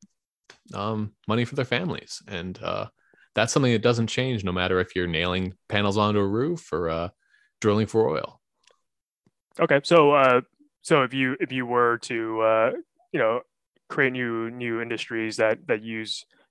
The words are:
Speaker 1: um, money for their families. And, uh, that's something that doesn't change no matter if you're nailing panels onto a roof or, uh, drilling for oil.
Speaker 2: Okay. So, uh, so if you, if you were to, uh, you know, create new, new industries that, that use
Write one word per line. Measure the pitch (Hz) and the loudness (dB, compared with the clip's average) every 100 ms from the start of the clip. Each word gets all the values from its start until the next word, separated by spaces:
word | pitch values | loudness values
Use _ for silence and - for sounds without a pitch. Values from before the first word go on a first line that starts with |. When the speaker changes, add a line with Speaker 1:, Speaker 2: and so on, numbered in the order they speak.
| - _ _ _ _ _ - | -12 _ _ _ _ _ -14
Speaker 1:
um, | 98 101 110 107 - - | -8 -4 -4 -6 -8 -4
money | 113 | -2
for | 120 139 | -2 -4
their | |
families. | 127 120 180 87 - - - | -2 -4 -4 -8 -10 -16 -10
And, | 98 92 90 | -8 -8 -8
uh, | 85 92 - _ _ _ _ | -6 -6 -8 _ _ _ _
that's | - 110 | 0 0
something | - 131 | 2 2
that | 113 | 4
doesn't | 117 117 113 | 2 2 0
change | - 131 120 | -2 -2 -2
no | 98 | -2
matter | 90 90 92 | -2 0 0
if | 90 | 0
you're | 90 87 | -2 -2
nailing | 80 87 90 92 90 - | -2 -2 -2 -4 -8 -6
panels | 104 104 101 | -2 0 2
onto | 104 104 | 2 2
a | 98 | 0
roof | 107 143 170 - | -2 -2 -6 -6
or, | 80 85 | -4 -2
uh, | 82 87 - _ _ _ _ | -2 -4 -10 _ _ _ _
drilling | 110 104 107 | 2 2 2
for | 110 110 | 2 2
oil. | 73 - - _ _ _ _ _ _ _ _ _ _ _ - | 0 -6 -12 _ _ _ _ _ _ _ _ _ _ _ -2
Speaker 2:
Okay. | 165 143 | 2 2
So, | - 175 147 | 4 6 8
uh, | 147 135 123 - _ _ _ | 6 6 4 0 _ _ _
so | - 160 | 0 2
if | 127 | 2
you, | 131 131 131 | 0 -2 -2
if | 135 | -4
you | 131 120 | -4 -2
were | 120 120 117 | 2 2 2
to, | - 117 113 113 | -2 -6 -4 0
uh, | 110 110 117 311 - _ _ | 2 4 2 0 -10 _ _
you | 170 | -2
know, | 113 120 - _ _ _ - | 0 0 -6 _ _ _ -8
create | - 135 | 0 0
new, | 127 120 113 113 | 0 -4 -4 -6
new | 123 120 113 | -6 -6 -6
industries | 117 117 - 113 110 107 | -6 -8 -6 -6 -4 0
that, | 110 110 - | 0 0 -2
that | 110 | -4
use | 110 113 107 - - _ _ | -4 -10 -8 -12 -14 _ _